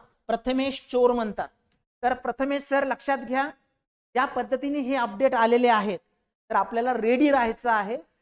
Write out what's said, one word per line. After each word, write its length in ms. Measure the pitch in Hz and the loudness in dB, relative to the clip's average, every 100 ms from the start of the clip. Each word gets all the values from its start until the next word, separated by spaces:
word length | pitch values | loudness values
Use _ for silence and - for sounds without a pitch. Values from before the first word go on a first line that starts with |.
| _ _ - | _ _ -6
प्रथमेश 580 | 226 254 262 269 269 - | -4 -2 -2 -2 -6 -2
चोर 200 | 247 247 | 2 2
म्हणतात. 360 | 240 214 196 151 _ _ _ _ - | 2 -4 -6 -10 _ _ _ _ -4
तर 100 | 240 | -4
प्रथमेश 500 | 247 254 233 269 285 | -4 -6 -4 -4 -4
सर, 200 | 277 277 | -2 -2
लक्षात 340 | 269 240 - 269 | 0 -4 -4 -4
घ्या, 320 | 226 262 285 - _ _ _ _ _ | -2 -4 -4 -8 _ _ _ _ _
या 100 | 247 | -2
पद्धतीने 540 | 262 262 220 254 277 294 | -2 -4 -4 -4 -2 -4
हे 160 | 247 | -2
अपडेट 400 | 269 233 202 269 | -2 -2 0 2
आलेले 320 | 247 226 240 240 | 4 4 4 4
आहेत, 320 | 214 208 175 _ _ _ _ - | 4 0 -6 _ _ _ _ -4
तर 60 | |
आपल्याला 380 | 214 196 233 254 | -2 0 -2 -2
रेडी 380 | 240 220 254 294 | 0 2 4 4
राहायचं 400 | 277 233 226 240 | 4 0 -2 0
आहे. 260 | 220 196 269 - _ | 0 -2 -8 -12 _